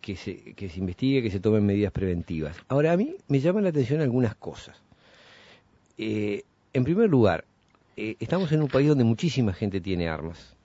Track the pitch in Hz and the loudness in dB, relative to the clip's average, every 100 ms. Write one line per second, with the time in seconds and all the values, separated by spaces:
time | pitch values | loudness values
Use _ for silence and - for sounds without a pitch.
0 | - 92 104 - - - 98 82 92 87 | -12 -10 -10 -12 -14 -12 -12 -6 -6 -2
1 | 131 135 113 92 107 107 101 101 101 - | 0 0 0 0 2 2 4 2 0 -2
2 | 95 85 82 82 76 85 - 135 160 175 | -2 -2 -4 -6 -6 -10 -4 0 2 2
3 | 277 381 - 135 156 208 190 147 117 151 | 0 -6 -2 0 2 0 0 0 0 0
4 | 139 127 117 - 82 71 - - _ _ | 0 2 0 -2 -12 -14 -18 -20 _ _
5 | _ - - - - - _ _ _ - | _ -20 -20 -20 -20 -20 _ _ _ -10
6 | 107 107 104 101 - _ _ 131 127 185 | -6 -4 -4 -6 -10 _ _ -2 0 2
7 | 220 135 104 80 - _ _ _ _ - | 4 6 6 4 -4 _ _ _ _ -10
8 | 107 - 113 175 170 156 143 135 147 143 | -8 -8 -4 -2 0 0 2 2 4 4
9 | 113 113 170 131 110 87 104 95 90 90 | 4 2 0 0 0 -2 -4 -4 -4 -2
10 | 82 78 80 87 - _ | -2 -4 -8 -12 -20 _